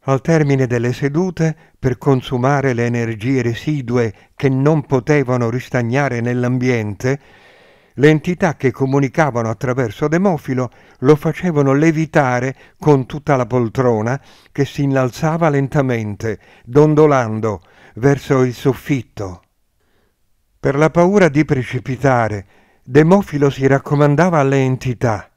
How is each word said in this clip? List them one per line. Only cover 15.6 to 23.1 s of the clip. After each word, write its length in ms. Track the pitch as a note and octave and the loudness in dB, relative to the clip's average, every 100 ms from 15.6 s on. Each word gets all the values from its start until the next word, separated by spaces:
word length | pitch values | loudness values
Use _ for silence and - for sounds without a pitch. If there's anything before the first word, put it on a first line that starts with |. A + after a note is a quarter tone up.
| C3+ D3+ C3+ A#2 G#2+ G2 A2+ G2 _ - | 0 -2 -2 -2 -4 -6 -8 -8 _ -20
dondolando, 960 | - B2+ D#3 D3+ D3+ C3+ A2+ A2 A2 G2 _ _ - - | -2 2 4 6 4 4 0 -2 -4 -6 _ _ -20 0
verso 460 | C3+ C#3 - C3+ | 0 0 0 0
il 100 | B2+ | 0
soffitto. 880 | A#2 C#3+ A#2+ - C#3 - - G2 F2+ _ _ _ _ _ _ _ _ _ _ _ _ | 0 -2 -2 -4 -6 -6 -12 -12 -12 _ _ _ _ _ _ _ _ _ _ _ _
Per 160 | C#3 | -4
la 140 | C#3 D#3+ | 0 2
paura 400 | E3+ F3 G#3 F3 | 4 4 4 4
di 160 | C#3 | 2
precipitare, 1000 | D#3 C3+ A#2+ B2+ A#2+ B2 C#3 B2 A2 G#2 - _ _ _ | 0 -2 -4 -8 -6 -2 2 2 0 -4 -12 _ _ _
Demofilo 680 | - C3 D#3 | 0 2 6